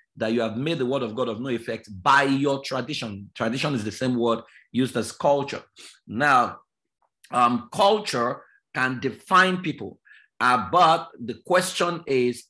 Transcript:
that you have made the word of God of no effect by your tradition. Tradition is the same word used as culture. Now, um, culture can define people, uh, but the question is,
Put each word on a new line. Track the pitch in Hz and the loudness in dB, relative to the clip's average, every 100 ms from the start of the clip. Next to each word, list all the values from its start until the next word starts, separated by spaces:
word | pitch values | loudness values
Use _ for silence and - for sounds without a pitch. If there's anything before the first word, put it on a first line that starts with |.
| _ - | _ -6
that | 110 | -2
you | 117 | -2
have | 113 110 | -2 -4
made | 143 165 | -4 -4
the | |
word | 123 139 | -2 -2
of | 117 | -4
God | 113 123 | -4 -6
of | 107 | -4
no | 135 | -6
effect | 117 - 113 - 98 | -6 -6 -10 -10 -4
by | 113 139 | 2 4
your | 139 135 139 135 | 4 2 0 -2
tradition. | 135 135 123 139 117 98 101 | -4 -8 -6 -8 -10 -12 -14
Tradition | - 113 131 151 | -4 -4 -2 -2
is | 135 | -2
the | 107 | -4
same | - 131 123 | -4 -2 0
word | 117 113 - _ _ | 0 0 -4 _ _
used | 117 127 120 | -2 -2 -2
as | 110 | -6
culture. | - 147 143 139 - - _ - - - | -2 2 2 -2 -8 -12 _ -20 -20 -10
Now, | 107 147 131 113 - _ _ _ _ _ _ _ | -2 4 4 2 -4 _ _ _ _ _ _ _
um, | 123 120 120 - | 2 2 2 -4
culture | 160 196 214 - 127 120 135 - _ _ | 2 4 4 0 -2 -2 -4 -14 _ _
can | - 127 127 | -4 -2 -2
define | 131 113 - 185 185 180 | -6 -6 0 4 4 0
people, | 160 - 95 - _ - _ _ | -6 -8 -12 -14 _ -20 _ _
uh, | 123 123 92 | 2 2 2
but | 170 170 165 - - | 4 6 4 0 -12
the | 120 113 - | -12 -12 0
question | 175 185 - 175 170 165 | 0 2 -2 -2 -2 -2
is, | 131 123 120 - | 0 0 -2 -10